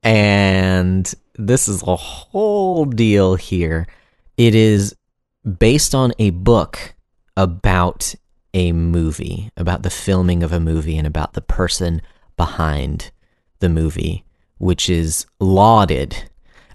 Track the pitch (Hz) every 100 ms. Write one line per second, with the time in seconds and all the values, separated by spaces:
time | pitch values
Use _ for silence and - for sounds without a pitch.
0 | 110 110 104 101 98 95 92 92 90 92
1 | 92 - _ - 104 123 - 95 - 90
2 | - - - 196 214 208 190 170 147 113
3 | 113 104 92 92 - 92 82 80 82 -
4 | _ _ _ - 117 110 110 104 98 -
5 | _ _ _ _ - 90 113 147 - 135
6 | 127 - 107 87 98 117 78 - - -
7 | _ _ _ - 92 85 104 92 90 -
8 | - - _ _ _ 92 87 85 82 85
9 | 80 78 - 82 107 - 87 90 92 -
10 | - 95 90 87 82 85 80 80 78 78
11 | 78 78 76 - - - 90 - 87 82
12 | - _ _ - 82 - 80 71 67 76
13 | - _ _ _ _ _ 90 80 80 80
14 | 80 92 _ _ _ _ 90 87 - 85
15 | 80 - - _ 95 95 107 113 92 69
16 | 69 - - _ _ _ _